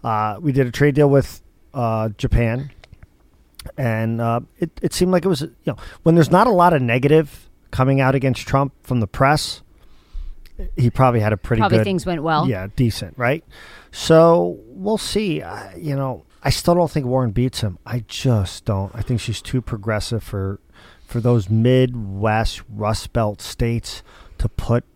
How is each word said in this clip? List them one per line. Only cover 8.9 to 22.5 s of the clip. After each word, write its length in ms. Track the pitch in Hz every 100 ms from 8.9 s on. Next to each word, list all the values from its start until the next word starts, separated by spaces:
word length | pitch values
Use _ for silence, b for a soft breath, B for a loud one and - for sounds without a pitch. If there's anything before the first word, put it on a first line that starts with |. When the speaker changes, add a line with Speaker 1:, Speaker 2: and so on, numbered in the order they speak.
| 123
Speaker 1:
the 60 | 104
press, 560 | - 135 151 - - - _ b b b b b b - - - -
he 140 | 120
probably 300 | - 131 120
had 120 | 107
a 40 | 107
pretty 240 | - 113
Speaker 2:
Probably 180 | 190 110
Speaker 1:
good 60 |
Speaker 2:
things 200 | 196 185
went 180 | 180 170
well. 260 | 156 156 135
Speaker 1:
Yeah, 180 | 98 98
decent, 420 | - 120 - 92 -
right? 280 | 123 160 - B B B B
So 680 | - - 160 165 170 175 - -
we'll 320 | 196 190 220
see. 440 | - 202 214 151
I, 320 | 90 107 - 170
you 180 | 151
know, 300 | 139 135 120 _ _
I 80 | 143
still 240 | - -
don't 160 | 175 165
think 160 | 156 127
Warren 240 | 131 123
beats 300 | 104 127 -
him. 180 | 110 87 -
I 140 | 120 110
just 560 | - 131 113 95 -
don't. 280 | - 98 98
I 80 | 117
think 180 | - 120
she's 200 | - 107
too 220 | - 131
progressive 640 | - 110 101 107 - 113
for, 340 | - 104 95 98 _ b b b -
for 140 | 120
those 280 | 117 120 95
Midwest 1120 | 110 120 127 127 120 101 98 107 107 110